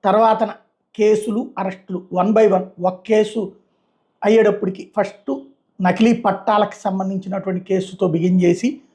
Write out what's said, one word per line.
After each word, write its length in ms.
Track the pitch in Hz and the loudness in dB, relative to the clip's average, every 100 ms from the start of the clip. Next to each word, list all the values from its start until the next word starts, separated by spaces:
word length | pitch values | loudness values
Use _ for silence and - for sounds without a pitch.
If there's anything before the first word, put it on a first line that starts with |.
తర్వాతన 460 | 196 208 226 220 214 - _ _ _ - | 2 2 2 2 -2 -6 _ _ _ 0
కేసులు, 560 | 214 208 233 208 262 - | 2 2 0 -6 -6 -8
అరెస్టులు 440 | 190 - - 180 - | -8 -8 -10 -10 -6
one 220 | 180 190 220 | -2 2 4
by 140 | 214 | 4
one, 360 | 190 185 - 180 | 2 -2 -4 -4
ఒక 160 | 185 - | -4 0
కేసు 440 | 214 214 226 190 - _ _ _ _ _ _ | 0 0 -4 -8 -12 _ _ _ _ _ _
అయ్యేటప్పటికి 680 | - 226 208 - 190 - - - | 2 4 4 0 -6 -8 -8 -4
ఫస్ట్ 460 | 196 - - 277 - _ _ - | -4 -6 -8 -8 -10 _ _ -2
నకిలీ 320 | 196 208 226 | -2 4 2
పట్టాలకు 680 | 233 208 196 - 208 208 - | 2 -2 -2 0 0 0 -4
సంబంధించినటువంటి 760 | 202 190 190 190 190 180 190 180 - | -6 -4 -4 -6 -6 -8 -4 -6 -2
కేసుతో 420 | 190 - - 185 | -4 -4 -4 -2
బిగిన్ 340 | 165 180 185 | 0 2 2
చేసి 400 | 175 175 247 294 _ | 2 0 -4 -6 _